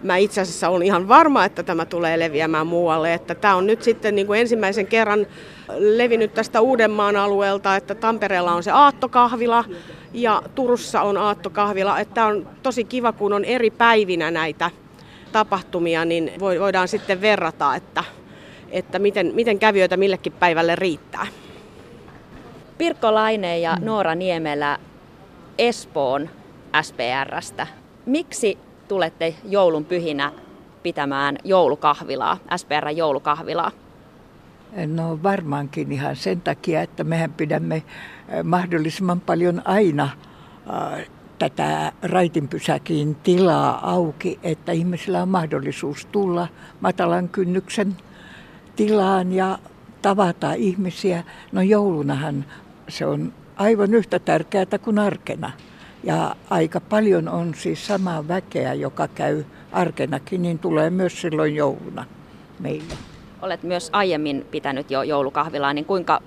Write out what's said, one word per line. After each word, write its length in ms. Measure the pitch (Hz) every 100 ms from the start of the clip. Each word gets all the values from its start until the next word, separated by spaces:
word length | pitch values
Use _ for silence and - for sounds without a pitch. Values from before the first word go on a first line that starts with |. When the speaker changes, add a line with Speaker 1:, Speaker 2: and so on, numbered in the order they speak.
Speaker 1:
Mä 140 | 185 180
itse 240 | 202 208
asiassa 280 | 185 160 165
olen 160 | 180 180
ihan 220 | 190 190
varma, 380 | 269 330 269 190
että 180 | 185
tämä 220 | 175 165 165
tulee 340 | 175 170 165
leviämään 480 | 165 147 160 160 160
muualle. 460 | 170 175 160 160
Että 220 | 170 170 175
tää 200 | 208 190
on 120 | 196
nyt 140 | 220
sitten, 340 | 240 220 220 208
niin 120 | 196
kuin, 120 | 208
ensimmäisen 480 | 240 226 196 196 190
kerran 400 | 226 220 208 202 - - - - 113
levinnyt 560 | 202 220 240 226 214
tästä 280 | 220 220 233
Uudenmaan 540 | 233 254 220 214 202 202
alueelta, 600 | 202 196 196 196 196 190
että 200 | 196 202
Tampereella 580 | 226 226 202 185 175
on 100 | 170
se 80 | 170
aattokahvila 920 | 254 285 277 247 247 247 240 233 233 226 175 165 - -
ja 280 | 226 233 208 - -
Turussa 460 | 254 240 - 214
on 160 | 185 196
aattokahvila. 840 | 208 208 202 175 208 196 190 165
Että 140 | 208
tää 120 | - 220
on 220 | 208 - -
tosi 200 | 262 254
kiva, 280 | 233 254 233
kun 220 | 220 202
on 120 | 202 196
eri 260 | 247 233
päivinä 600 | - 233 226 196 175 160
näitä 400 | 165 160 147 170 170 - - - - -
tapahtumia, 760 | 220 214 190 - 180 170 165 165
niin 260 | 170 160 101
voi-, 200 | 196 180
voidaan 280 | 196 190 185
sitten 340 | 214 - 185
verrata, 540 | 208 202 170 - 143 135
että, 280 | - - 175 - - - - - -
että 300 | - 180 180
miten, 320 | 202 202 175 127
miten 240 | 233 202
kävijöitä 380 | 220 202 185 180
millekin 360 | 196 185 -
päivälle 420 | - 180 160 165 175
riittää. 520 | 190 151 - - - - - - - - - - - - - - - - - -
Speaker 2:
Pirkko 360 | 330 320 226
Laine 460 | 220 220 220 185 170
ja 160 | 165 165
Speaker 1:
Mm. 100 | 220
Speaker 2:
Noora 300 | 220 180 165
Niemelä 640 | 185 170 160 147 147 143 - - - - - - - -
Espoon 720 | 240 220 - - 135 139 156 - - - - 151
S 120 | 156
P 60 | - 120 131
R:stä. 440 | 135 151 - - 139 - - - -
Miksi 520 | 277 339 - 220 190 - - -
tulette 480 | 196 165 - 165 160 214
joulun 400 | 202 185 160 151
pyhinä 460 | 175 170 143 143 - - - - -
pitämään 540 | 175 165 143 139 139 143
joulukahvilaa, 920 | - 190 156 143 151 147 160 131 123 180 - 180
S 80 | -
P 40 | 147
R:n 180 | 151 156
joulukahvilaa? 760 | 160 139 143 147 165 160 170 - - - - - - - - - - 208 160
Speaker 3:
No, 320 | 160 165 160
varmaankin 680 | 185 196 165 143 143 143 143
ihan 240 | 143 139 139
sen 260 | 190 185
takia, 400 | 175 - - 160
että 220 | 170 -
mehän 300 | 160 165 165
pidämme, 420 | - 151 156 165 160
äh, 680 | 156 - - - - -
mahdollisimman 760 | 165 175 180 170 156 156 190 175
paljon 420 | - 165 175 175 -
aina, 380 | 190 208 147
äh, 1000 | 143 - - - - - - - - - 156 - - -
tätä 520 | 160 - 151 156 156 -
raitinpysäkin 1120 | 175 175 175 165 143 160 - 147 - 160 147 151
tilaa 760 | - 180 185 147 139 123 -
auki, 480 | 180 165 139 185 -
että 280 | - 156 -
ihmisillä 500 | 170 170 175 - 180
on 80 | 185
mahdollisuus 760 | 190 160 147 139 139 143 143 -
tulla 420 | 208 196 175 175 - - -
matalan 480 | 185 180 175 175 175
kynnyksen 680 | - 180 180 185 - 202 180 - - - - - - - -
tilaan 580 | 214 214 190 196 185
ja 260 | 185 190 190 - - - -
tavata 520 | 202 196 190 165 156
ihmisiä. 680 | 160 220 185 185 165 196 170 175 - -
No, 100 | 190
joulunahan 840 | 190 208 208 160 143 139 151 143 143 - - - -
se 160 | - 151
on 280 | 147 160 - - -
aivan 380 | 202 226 202
yhtä 260 | 226 196 -
tärkeää 460 | - 156 160 202 185 208
kuin 160 | - 208
arkena. 520 | 208 - - 131 - - - - - -
Ja 320 | - 160 160 - -
aika 320 | 180 160 170
paljon 480 | - 214 214 180 165
on 240 | 175 170 151
siis 320 | 180 160 -
samaa 400 | 202 185 165 151
väkeä, 460 | 180 185 170 131
joka 340 | 139 143 135 139
käy 360 | - 147 151 147 - -
arkenakin, 680 | - 170 160 131 139 - 185
niin 180 | 175 165
tulee 300 | 180 156 160
myös 320 | 180 180 -
silloin 340 | 175 156 156 151
jouluna 500 | 143 135 - - 127 - - - - -
meille. 340 | 170 151 160 151 - - - -
Speaker 2:
Olet 220 | 185 175
myös 260 | 165 180 175
aiemmin 540 | 202 196 156 151 139 -
pitänyt 400 | 160 143 135 143
jo 120 | 135
joulukahvilaa, 720 | 127 143 135 147 156 151 143
niin 120 | 147 156
kuinka 360 | 190 170 -